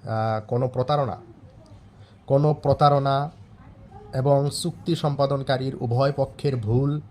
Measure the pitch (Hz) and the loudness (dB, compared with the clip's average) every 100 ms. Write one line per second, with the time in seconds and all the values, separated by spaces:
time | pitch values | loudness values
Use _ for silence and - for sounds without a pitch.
0 | - 110 110 110 104 123 127 127 123 147 | -4 -2 -2 -2 -2 -2 -2 -2 0 0
1 | 127 80 - - - - - - - - | -2 -6 -14 -20 -20 -20 -20 -20 -20 -20
2 | - - - 139 151 147 143 139 147 143 | -20 -20 0 4 4 2 0 4 4 4
3 | 139 139 147 - - - - - - - | 2 0 -2 -10 -20 -20 -20 -20 -20 -20
4 | - 131 135 139 143 139 175 - - 165 | -8 -2 2 4 2 -2 -6 -6 -4 -2
5 | 151 139 139 143 135 131 131 - 120 120 | -2 0 0 0 -2 -2 -2 -4 -2 0
6 | 139 143 135 - 147 127 104 123 139 147 | 0 0 -4 -2 -4 -2 0 2 2 -2
7 | - | -8